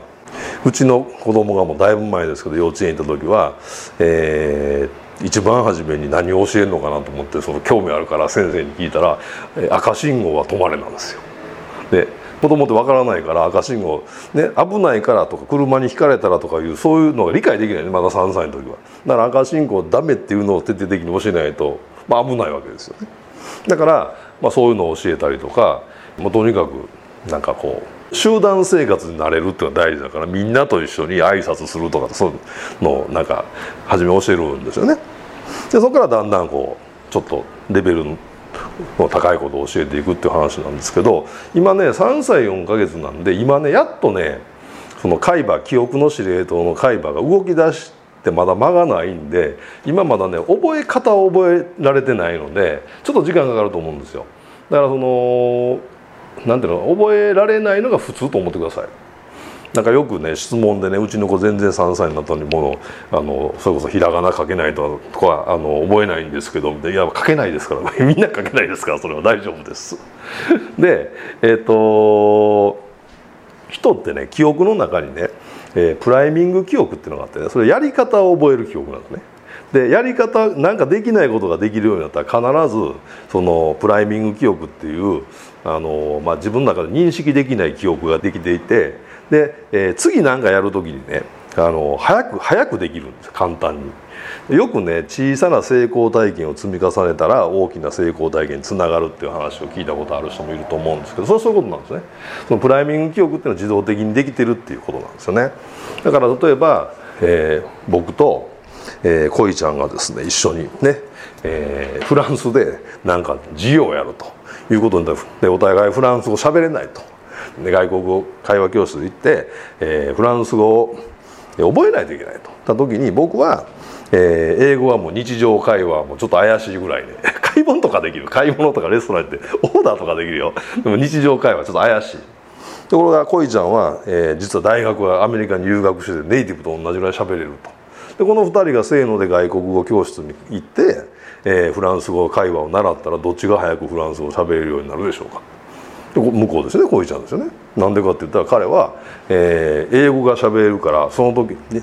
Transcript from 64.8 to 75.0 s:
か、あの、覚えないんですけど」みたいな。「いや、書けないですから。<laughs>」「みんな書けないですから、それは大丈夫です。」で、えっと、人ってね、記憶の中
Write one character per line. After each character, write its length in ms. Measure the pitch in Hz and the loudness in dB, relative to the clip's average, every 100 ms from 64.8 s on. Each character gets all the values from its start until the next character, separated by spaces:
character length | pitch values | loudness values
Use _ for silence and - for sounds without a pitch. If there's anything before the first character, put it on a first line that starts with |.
| 73 73 - | -4 -6 -12
か、 340 | - 92 76 - | 0 2 2 0
あ 100 | 87 | -2
の、 280 | 76 73 87 | 0 -2 2
覚 160 | 104 | 2
え 40 | 104 | 2
な 120 | 82 | -2
い 60 | 78 | -6
ん 60 | |
で 80 | 71 | -8
す 120 | 73 | -6
け 100 | 80 | -6
ど」 100 | 76 | -4
み 40 | 76 | -4
た 100 | 80 | -2
い 40 | |
な。 120 | 95 | 0
「い 20 | 87 | 0
や、 60 | |
書 100 | - | 0
け 120 | - 156 | 0 0
な 100 | 101 | 0
い 60 | |
で 80 | 73 | -4
す 80 | - | -4
か 80 | 87 | -6
ら。 160 | - | -4
<laughs>」 0 | - 131 | 2 4
「み 100 | - | 4
ん 40 | |
な 80 | 214 | 2
書 140 | - | -2
け 20 | |
な 200 | 98 131 | -4 -2
い 40 | 87 | -2
で 60 | 92 | -2
す 80 | - | -4
か 80 | |
ら、 60 | 73 | -4
そ 100 | 80 | -4
れ 60 | 76 | 0
は 60 | |
大 200 | 98 104 | 2 2
丈 100 | 98 | -2
夫 160 | 80 - | -10 -12
で 80 | - | -14
す。」 220 | - - - - - - - 339 - - | -14 -16 -16 -20 -16 -4 0 0 -2 0
で、 320 | 175 95 71 - - - | 2 2 -2 -12 -16 0
え 120 | 113 | 2
っ 40 | 113 | 4
と、 1200 | 113 110 110 107 107 104 104 104 104 104 101 - - - - - - - - - - | 4 4 6 6 6 6 6 6 6 4 2 0 -12 -20 -20 -20 -20 -20 -20 -20 -18
人 240 | - 247 | -2 0
っ 100 | - | 0
て 120 | - | -2
ね、 140 | 69 67 | -8 -4
記 140 | - 151 | 2 2
憶 180 | 151 | 4
の 120 | 190 208 | 2 2
中 260 | 139 180 | 0 -2